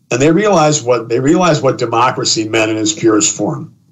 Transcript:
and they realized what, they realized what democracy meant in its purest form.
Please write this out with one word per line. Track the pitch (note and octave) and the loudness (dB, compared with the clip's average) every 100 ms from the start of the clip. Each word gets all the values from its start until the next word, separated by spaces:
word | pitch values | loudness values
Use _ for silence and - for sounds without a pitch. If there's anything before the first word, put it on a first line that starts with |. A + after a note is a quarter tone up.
| - | -6
and | A#2+ | 0
they | D3+ | 2
realized | F3 G#3+ F3+ D3+ C#3+ | 2 2 2 2 0
what, | A#2+ A#2+ A2+ | 0 -2 0
they | A#2+ | -2
realized | C3+ F3 F3 C#3+ | 2 2 2 2
what | C3 - | 0 -2
democracy | A#2+ A#2 B2+ C3 A#2+ A2+ G#2+ | -2 0 0 0 -2 -2 -2
meant | A2+ A2 | -2 -2
in | A2 | -2
its | G#2 | -4
purest | - A2+ G#2 - - | -2 0 2 0 -2
form. | G2+ C#2 - - _ | -4 -6 -10 -18 _